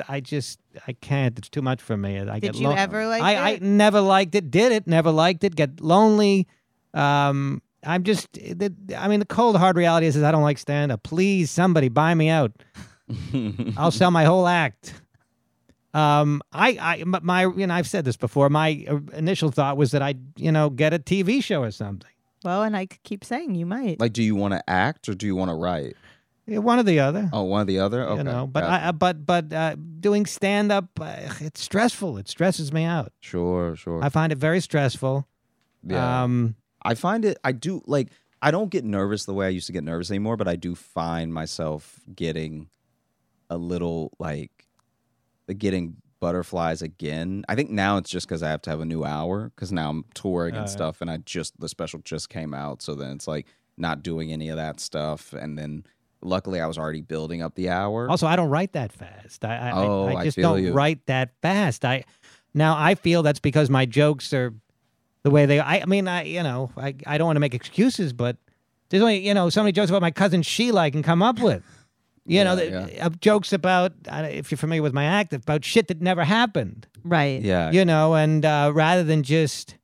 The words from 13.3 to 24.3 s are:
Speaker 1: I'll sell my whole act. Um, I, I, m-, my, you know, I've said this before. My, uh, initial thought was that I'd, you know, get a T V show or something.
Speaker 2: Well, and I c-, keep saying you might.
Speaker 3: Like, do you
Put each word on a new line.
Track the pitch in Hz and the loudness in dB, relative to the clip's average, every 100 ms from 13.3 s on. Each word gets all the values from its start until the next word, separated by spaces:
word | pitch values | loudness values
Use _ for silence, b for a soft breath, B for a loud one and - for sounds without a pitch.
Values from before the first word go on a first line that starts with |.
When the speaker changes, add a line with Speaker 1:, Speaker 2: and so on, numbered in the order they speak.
| 135 107 104 113 110 | -4 -4 -4 -6 0
Speaker 1:
I'll | 165 | 0
sell | - 180 | 4 4
my | 170 156 | 6 6
whole | 185 175 | 6 4
act. | 175 147 - - - _ _ _ _ _ _ _ _ _ | 2 0 -4 -20 -20 _ _ _ _ _ _ _ _ _
Um, | 151 151 147 147 147 - | 2 4 4 4 0 -4
I, | 147 233 233 | 2 2 2
I, | 160 160 | -2 -2
m-, | 165 185 | -2 -2
my, | 170 180 | 0 2
you | 185 180 190 | 2 0 -2
know, | |
I've | 175 - | 0 -2
said | 196 131 | -2 -2
this | 120 | -2
before. | 123 143 139 | -2 2 4
My, | 151 160 143 - | 4 2 0 -4
uh, | 147 143 | -6 -6
initial | 156 160 196 156 | -4 -2 0 0
thought | 139 139 143 | 0 0 2
was | 135 | 2
that | 143 | 2
I'd, | 143 131 127 - | -2 -4 -10 -4
you | 160 | 0
know, | 156 151 | 2 2
get | 127 156 | 2 0
a | 165 | 0
T | - 196 | -2 0
V | 185 262 | 2 0
show | - 165 | 0 -2
or | 117 | -2
something. | - 101 98 - _ _ _ | -6 -8 -8 -14 _ _ _
Speaker 2:
Well, | 180 190 | -4 -2
and | 220 208 | -2 -2
I | |
c-, | 185 - | -6 -12
keep | - 196 | -12 -12
saying | - 247 339 180 | -8 -8 -4 -4
you | 170 | -4
might. | 226 240 156 | -4 -4 -2
Speaker 3:
Like, | 117 | -2
do | 113 | 0
you | 110 | 0